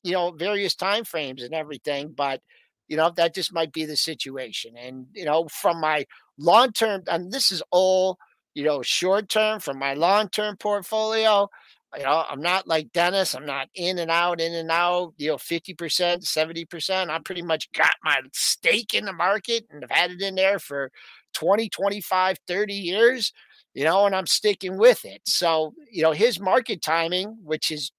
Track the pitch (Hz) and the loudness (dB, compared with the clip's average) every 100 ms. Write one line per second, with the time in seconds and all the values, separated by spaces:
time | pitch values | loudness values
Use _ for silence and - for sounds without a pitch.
0 | 180 180 175 160 180 202 196 - 196 214 | -2 0 0 -2 -2 -2 -2 -2 0 -2
1 | 226 165 143 131 123 160 151 139 - 143 | -2 -6 -6 -10 -8 -8 -8 -8 -4 -4
2 | 147 131 139 135 _ _ _ _ _ 151 | -6 -4 -4 -4 _ _ _ _ _ 0
3 | 165 170 170 180 170 170 165 160 156 147 | 2 2 0 0 -6 -4 -4 -4 -4 -4
4 | - 151 139 135 123 98 113 117 123 131 | -4 -6 -10 -10 -10 -10 -12 -14 -16 -14
5 | 131 - 160 156 165 - 190 165 156 151 | -16 -8 0 2 0 -2 -2 0 0 0
6 | 139 - _ - 160 208 254 - 226 196 | -4 -14 _ -2 6 6 6 2 0 -2
7 | 175 175 180 262 - 180 - 180 185 185 | -2 -4 -4 -2 0 -2 2 4 6 4
8 | 190 185 - _ _ 147 147 147 120 - | 2 -2 -14 _ _ -2 0 0 -2 0
9 | 180 196 202 220 214 214 - 135 139 139 | 2 2 2 0 2 0 -6 -4 -4 2
10 | 170 202 208 - 214 202 208 208 185 220 | 4 4 2 -2 -4 -4 -2 -2 -2 -2
11 | 220 220 220 202 202 - _ _ _ - | 0 2 4 4 2 -4 _ _ _ -6
12 | 135 156 156 135 165 185 185 160 151 170 | 0 0 0 -4 -2 -2 2 0 0 0
13 | 175 196 180 131 147 139 135 196 175 185 | 2 2 -2 -4 -6 -8 -8 -6 -4 -2
14 | 165 170 175 170 165 170 165 165 175 180 | 0 2 2 0 -2 -4 0 2 2 0
15 | 175 151 147 143 - 170 - 165 170 - | -2 _ -4 -4 -4 -6 -6 -10 -4 0
16 | 175 175 - 156 160 165 165 170 - 190 | 0 -2 -2 -2 -2 -4 -10 -10 -4 -4
17 | 175 160 - 175 175 160 - - - - | -2 -6 -6 -8 -2 -2 -2 0 0 2
18 | 160 143 131 - - - 170 208 220 208 | 0 -2 -2 -4 -2 0 0 0 -2 -4
19 | 208 175 175 202 - 233 226 147 131 143 | -4 -2 0 0 -2 -6 -6 -16 -2 0
20 | 180 180 196 190 190 196 - 143 131 - | 0 -2 -6 2 2 2 -4 -6 -6 -10
21 | - - _ - 160 208 226 - 196 208 | -20 -20 _ -4 0 2 0 -4 -4 -4
22 | - 185 185 190 - 185 208 202 180 196 | -2 0 0 -2 -4 -4 -2 -4 -4 4
23 | 233 254 208 - _ _ _ - 151 185 | 4 4 -6 -8 _ _ _ -2 2 4
24 | 202 190 180 - 208 202 185 190 233 226 | 4 2 -2 0 0 -2 -6 6 6 6
25 | - - - - 175 160 156 330 - 208 | -4 -12 -4 0 2 2 0 -6 -12 2
26 | 160 151 233 180 190 233 240 185 - 165 | 2 4 2 2 2 2 2 -6 0 0
27 | 165 180 202 226 165 156 - 151 147 | 0 -2 -4 -10 -6 -4 -4 -6 -10